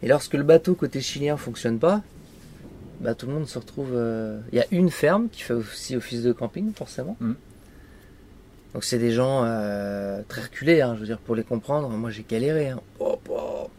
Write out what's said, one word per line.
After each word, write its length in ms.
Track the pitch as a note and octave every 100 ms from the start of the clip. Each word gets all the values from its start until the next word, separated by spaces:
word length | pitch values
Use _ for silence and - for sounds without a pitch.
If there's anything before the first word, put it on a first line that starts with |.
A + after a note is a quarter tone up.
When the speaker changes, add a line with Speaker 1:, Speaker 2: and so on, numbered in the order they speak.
Speaker 1:
Et 60 | B2
lorsque 260 | D3 -
le 80 | C#3+
bateau 320 | C#3+ E3 E3+
côté 260 | F3+ D3 C3+
chilien 360 | C3 C#3 C#3+ D3
fonctionne 400 | - A#2 A#2 A2+
pas, 240 | D#3+ G#3 G3+ - - - - - - - - -
bah, 140 | A2
tout 120 | A#2 A#2+
le 60 |
monde 140 | D3 D3+
se 120 | C3
retrouve, 320 | A#2 - C#3
euh, 460 | B2 A#2 A2+ A2 G#2+ A#2
il 60 | A#2+
y 20 |
a 60 | A#2
une 200 | F3 F3+
ferme 380 | - D3 F#3+ A#3
qui 140 | -
fait 100 | -
aussi 420 | A#2 G#2+ - - B2+
office 260 | - A#2+
de 100 | A#2+
camping, 400 | A#2 A#2 - G#3
forcément. 420 | G#3 - - C3+ A3+
Speaker 2:
Mhm. 160 | A#3 B3+ - - - - - - - - - - - - -
Speaker 1:
Donc, 100 | -
c'est 140 | - B2
des 140 | A#2
gens, 300 | A#2 B2+ C3+
euh, 800 | A#2 A2+ G#2 G2+ G2+ G2+ G2+ G2 G#2
très 140 | -
reculés, 380 | A2 - C3+ E3
hein, 120 | C3
je 60 | A2+
veux 60 | G#2+
dire, 120 | A2+
pour 160 | -
les 100 | A2+
comprendre. 440 | A2 A#2+ G#2 C#3+ C#3
Moi, 200 | A2 A2+
j'ai 140 | G#2+ A2
galéré, 400 | A2+ C3+ D#3 C#3+
hein. 100 | B2 - -
Oh, 180 | - - -
oh. 380 | - - - -